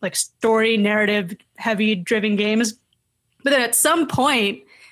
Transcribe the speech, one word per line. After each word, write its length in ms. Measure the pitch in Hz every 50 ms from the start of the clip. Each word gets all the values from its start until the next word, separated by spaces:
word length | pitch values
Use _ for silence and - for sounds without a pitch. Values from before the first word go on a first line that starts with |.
like, 140 | 202 180 -
story 600 | - - - _ _ - 226 220 220 220 233 226
narrative 580 | 214 202 208 214 214 214 202 208 208 180 170 208 - _ _ _ -
heavy 360 | - 233 214 190 214 214 214
driven 420 | 180 175 - 233 214 208 214 208
games. 380 | 202 208 214 220 226 240 220 - - _ _ _ _ _ _ _ _ _ _ _ _ -
But 60 | 277
then 100 | 285 262
at 140 | 240 233 233
some 340 | - - 302 330 339 302 -
point, 520 | - 262 254 294 269 233 202 202 - - - _ - - - -